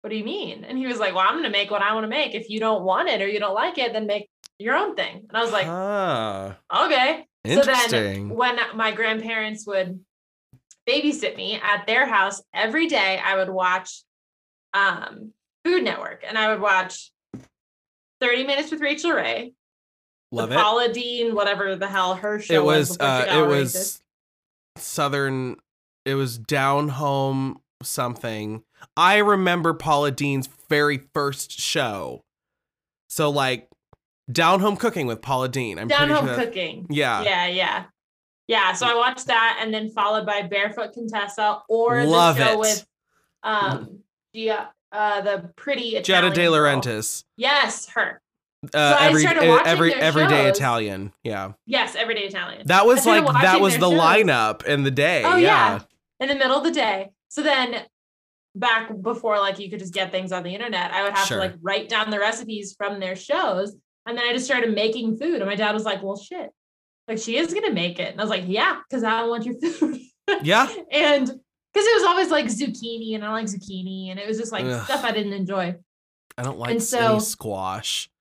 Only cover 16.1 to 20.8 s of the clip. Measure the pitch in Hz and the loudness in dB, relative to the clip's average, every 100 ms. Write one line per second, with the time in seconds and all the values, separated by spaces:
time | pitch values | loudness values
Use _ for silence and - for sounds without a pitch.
16.1 | - - 220 214 214 202 190 185 - - | -12 -6 -2 0 2 2 2 0 -10 -18
17.1 | _ _ - - _ _ _ _ _ _ | _ _ -20 -20 _ _ _ _ _ _
18.1 | _ 247 247 269 277 311 302 294 294 339 | _ 0 0 0 -2 -2 -2 -2 0 0
19.1 | 262 226 - 247 _ _ _ _ _ _ | 0 0 -4 -8 _ _ _ _ _ _
20.1 | _ _ 113 113 139 214 233 | _ _ -4 0 2 4 2